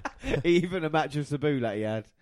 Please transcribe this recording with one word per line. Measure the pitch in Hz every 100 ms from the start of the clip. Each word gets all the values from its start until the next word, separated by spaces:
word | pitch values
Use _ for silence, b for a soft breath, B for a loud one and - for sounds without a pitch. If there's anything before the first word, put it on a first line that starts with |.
| - -
<laughs> | 175 165
Even | 170 175 165 180
a | 156
match | 156 139 147
with | 139
Sabu | 147 147 135
that | 117 104
he |
had. | 107 110 - _